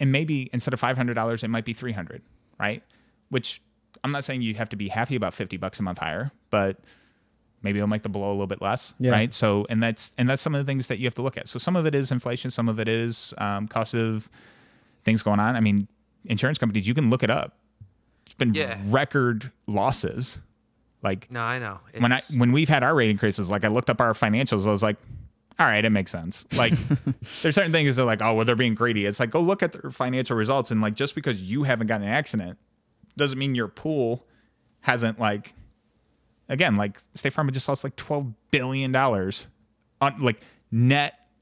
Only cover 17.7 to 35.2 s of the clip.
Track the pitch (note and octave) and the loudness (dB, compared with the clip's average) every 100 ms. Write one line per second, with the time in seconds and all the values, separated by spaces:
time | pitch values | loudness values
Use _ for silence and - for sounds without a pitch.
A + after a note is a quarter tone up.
17.7 | - - _ _ _ - - A#2+ D#3 C#3 | -20 -20 _ _ _ -12 -2 2 2 0
18.7 | A2 G2+ B2+ C#3+ C#3+ B2 A#2 B2+ - - | -4 0 2 2 2 2 2 -4 -14 -4
19.7 | G#2 A2+ C3+ - - B2+ - - _ _ | 0 0 0 -4 -6 -8 -10 -16 _ _
20.7 | _ _ _ G#2+ F#2+ - B2 A#2 B2+ A2+ | _ _ _ -4 -4 -6 -6 -4 -4 -6
21.7 | F#2+ - A2 A#2+ B2+ - C3 A#2+ C3+ C#3 | -12 -12 0 2 2 0 2 4 6 6
22.7 | D3 B2 D#3 A2+ G2+ A2 G2 F#2 G2+ G#2 | 4 6 6 4 4 2 0 0 0 2
23.7 | A2+ - A2+ A#2+ A2 A2+ G#2+ C#3 G#2 G2+ | 2 2 2 2 2 2 2 2 2 2
24.7 | G2+ G#2+ G#2+ - - - _ _ - D3 | 2 2 -2 -8 -18 -18 _ _ 0 2
25.7 | G#2+ A2 G#2 F2+ F2 E2 - - - A#2 | 4 4 2 0 -6 -8 -10 -4 0 2
26.7 | A#2+ - C#3 - C3 - - E3 D#3 F3+ | 2 2 -2 -2 -6 -8 -4 0 2 2
27.7 | D#3+ D3 B2 B2 A2 A2 A2+ A2+ A#2+ B2 | 4 2 2 2 2 2 2 2 2 2
28.7 | G#2+ A#2+ G#2+ G2+ G#2 A#2+ D3+ F3 G3 F3 | 2 0 2 0 0 0 0 2 2 -2
29.7 | F#3 - - B2+ B2+ B2+ A#2 G#2+ C3+ B2 | -4 -10 -6 -2 -2 0 0 2 0 0
30.7 | A2+ G#2+ G#2 C#3 - C#3+ G#2+ F#2 B2 C#3 | 0 0 0 -4 -4 -4 -4 -4 -2 0
31.7 | A#2+ A2 A2 G2+ B2 D3+ A2+ F2+ F2+ _ | 0 0 -2 -2 -2 -2 -6 -6 -10 _
32.7 | _ _ _ _ - C#3+ C3 C#3 B2 A2 | _ _ _ _ -2 -2 0 -2 -2 -4
33.7 | - D#3 D#3 A#2 B2 _ _ _ _ _ | -6 -4 0 0 -2 _ _ _ _ _
34.7 | _ - B2 A#2 A2 | _ 0 2 0 0